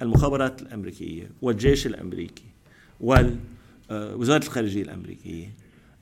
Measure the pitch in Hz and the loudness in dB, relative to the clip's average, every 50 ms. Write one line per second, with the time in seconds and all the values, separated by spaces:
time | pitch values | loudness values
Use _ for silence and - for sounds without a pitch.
0 | 120 117 113 - 147 143 139 135 135 131 131 127 - - 120 110 95 92 - - | -4 4 4 6 6 6 2 2 0 0 -2 -6 -14 -14 -12 -10 -10 -10 -12 -12
1 | 85 82 80 82 87 101 - - - 123 117 101 107 135 143 139 - 127 107 - | -12 -10 -10 -12 -12 -14 -14 -4 0 0 0 4 6 4 4 4 2 -4 -6 -6
2 | 87 90 87 90 85 82 - - - - - _ _ - - - - - - - | -8 -10 -8 -8 -10 -10 -12 -18 -20 -20 -20 _ _ -20 -20 -20 -20 -20 -16 -4
3 | - - 131 - - - - - - - - - - - - - _ - 107 107 | 0 6 6 6 6 6 0 -4 -8 -12 -16 -20 -20 -20 -20 -20 _ -10 -8 -8
4 | 104 104 101 107 120 117 147 151 147 - - 127 113 104 98 101 95 76 78 92 | -8 -8 -6 -2 2 4 4 4 2 0 -4 -2 -2 -2 -2 -4 -4 -6 -8 -14
5 | 90 92 92 90 - - 85 82 85 101 107 - - - _ - - - - _ | -14 -14 -16 -16 -14 -12 -12 -12 -12 -14 -16 -20 -20 -20 _ -20 -20 -20 -20 _